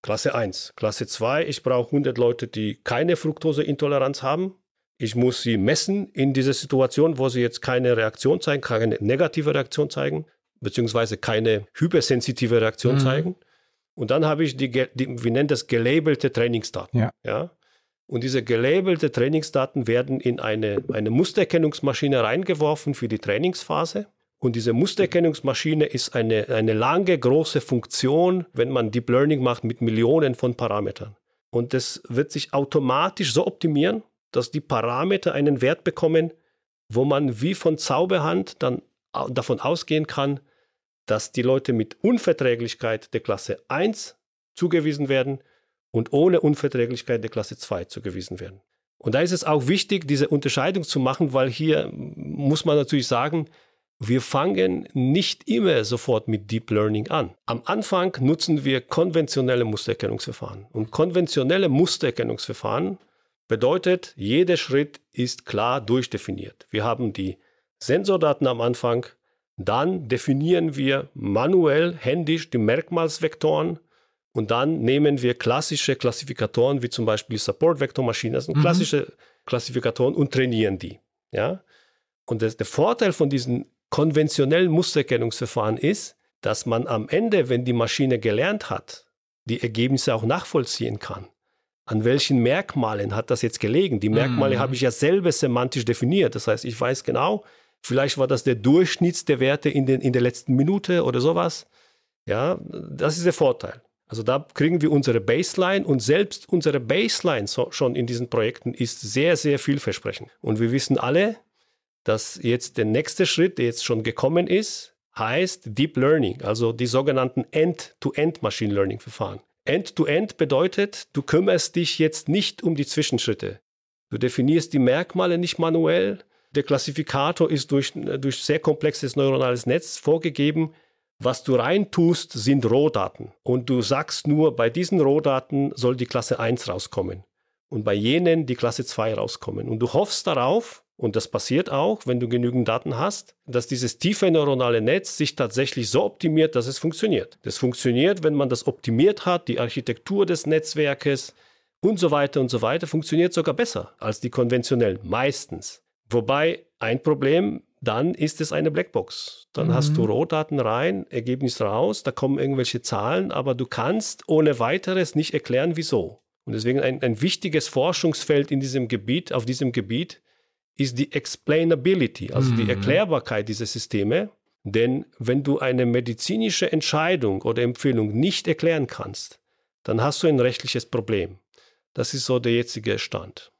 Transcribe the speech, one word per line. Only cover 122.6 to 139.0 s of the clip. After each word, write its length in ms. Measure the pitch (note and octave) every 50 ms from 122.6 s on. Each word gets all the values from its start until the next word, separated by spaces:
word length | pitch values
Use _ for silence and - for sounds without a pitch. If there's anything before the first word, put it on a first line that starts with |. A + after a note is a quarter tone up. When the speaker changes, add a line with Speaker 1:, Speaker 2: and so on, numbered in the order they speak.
| -
Speaker 1:
um 120 | F3 E3
die 100 | C#3+ C#3+ -
Zwischenschritte. 720 | - - D3+ - - A#2 - - G#2+ - - G2 G2 - _ _ _ _ _ _ _ _ _ _
Du 80 | - A2+
definierst 560 | A#2+ B2+ - - B2 C#3 D#3 E3 D3+ - -
die 60 | C#3+
Merkmale 580 | B2+ B2 B2+ D3+ F3 - - F3+ F#3 F3+ F3 E3+
nicht 220 | F3 E3+ - -
manuell. 600 | E3 E3 D#3+ E3 D#3+ D3+ E3 F3+ F#3+ G3+ G3+ F#3 - _ _ _ _ _ _
Der 80 | D3 C#3
Klassifikator 880 | - C#3+ C3+ - - C#3 D3 D3+ - - C#3 C#3 D3+ F3 - E3+ D#3
ist 200 | D#3+ C#3+ C3 -
durch, 220 | C#3+ C#3 C3 - -
durch 500 | - - - C#3 C3+ C3+ C#3 B2+ - -
sehr 160 | - D3 D#3
komplexes 560 | - - D3+ - - D3+ D3 - - C3 -
neuronales 520 | C#3+ C#3 C#3 C3+ C3 C3 B2+ B2 A#2+ - A#2+
Netz 300 | B2+ E3+ E3 - - -
vorgegeben. 760 | - - D#3 E3 D#3 F3 C#3 - C#3+ D3+ D3+ D#3 D#3+ D3+ - _ _ _ _ _ _ _ _ _
Was 240 | - B2 B2+ - -
du 120 | - C3
reintust, 760 | B2 A2+ C3 E3+ G3+ G3+ G3+ - - E3+ E3 F3 - - -
sind 340 | - B2 G#2 B2+ C#3 C#3 A#2+
Rohdaten. 680 | A2 A2+ C3 D3 D#3 D#3 G#2 F#2+ F#2+ _ - - - _ _ _
Und 260 | - B2 B2+ A#2+ A#2+
du 120 | C3+ B2+
sagst 440 | A2+ - C3+ C3+ D#3 - - - -
nur, 300 | D3+ D3 D3+ D#3 D#3 -
bei 140 | A#2+ A#2 A#2
diesen 320 | A2+ E3 F3+ - G3+ F3+
Rohdaten 720 | D3+ C3+ C#3 D3+ D3+ D3 C3 C3 - _ - C#3 C#3 C#3+ -
soll 200 | - A#2+ B2 C3 B2+
die 80 | B2
Klasse 340 | - - B2+ A2+ - C3 -
eins 280 | A2+ A2+ B2 B2 - -
rauskommen. 540 | F#2 - - - - - F#2 F#2 F#2+ F#2 - _ _ _ _ _ _ _ _ _
Und 160 | - A2 G#2+
bei 100 | A2 G2+
jenen 520 | G#2 G#2 A2+ C3+ E3+ F3+ E3+ E3 E3 D#3 B2
die 80 | B2+
Klasse 300 | - - A#2+ A2+ - B2
zwei 280 | - - -